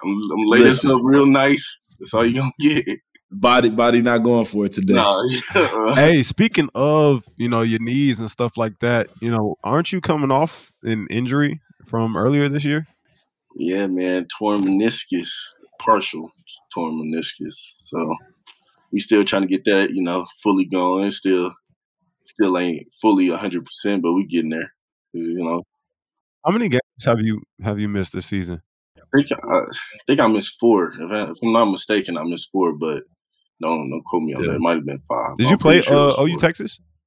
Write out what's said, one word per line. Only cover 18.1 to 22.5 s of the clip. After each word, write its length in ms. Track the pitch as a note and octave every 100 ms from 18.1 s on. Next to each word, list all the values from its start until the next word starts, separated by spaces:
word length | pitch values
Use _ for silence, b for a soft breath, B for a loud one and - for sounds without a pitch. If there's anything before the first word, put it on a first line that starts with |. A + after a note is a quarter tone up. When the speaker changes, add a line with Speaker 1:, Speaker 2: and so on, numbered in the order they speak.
| - - _ - b b b b
Speaker 1:
we 60 | G2+
still 260 | - G#2
trying 180 | G2 G2
to 60 | F#2+
get 160 | F#2+ -
that, 240 | G2 G2
you 120 | F#2+
know, 240 | F2 F2+ F2+ -
fully 220 | G#2 F#2+
going. 460 | F2 F#2 F2+ F#2 G2+
Still, 400 | G2 F#2+ F#2 F2+ - _ _ _ _ _ _
still 340 | _ - G2